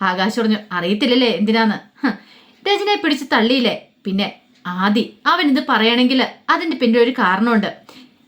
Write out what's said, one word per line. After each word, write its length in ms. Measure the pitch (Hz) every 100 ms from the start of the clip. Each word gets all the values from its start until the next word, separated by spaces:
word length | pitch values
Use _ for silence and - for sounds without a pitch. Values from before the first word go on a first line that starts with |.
ആകാശ് 340 | 190 185 202 240
പറഞ്ഞു, 200 | 220 208 -
"അറിയത്തില്ലല്ലേ 580 | 180 175 208 214 247 233
എന്തിനാന്ന്? 480 | 175 214 226 220 185 - _
ഹ്, 140 | 269 - - - _ _
രജനിയെ 340 | 392 403 403 415
പിടിച്ച് 300 | 320 262 269
തള്ളിയില്ലേ? 480 | 262 226 262 220 - - _
പിന്നെ 260 | 196 190 196 - _ _
ആദി, 400 | 180 180 202 208 - - 285
അവൻ 180 | 349 294
ഇത് 120 | 254 254
പറയണമെങ്കിൽ 520 | 220 220 240 254 262 - - -
അതിൻ്റെ 260 | 339 330 269
പിന്നിൽ 240 | 240 240
ഒരു 100 | 247
കാരണമുണ്ട്." 600 | 254 185 185 240 220 180 - - - - _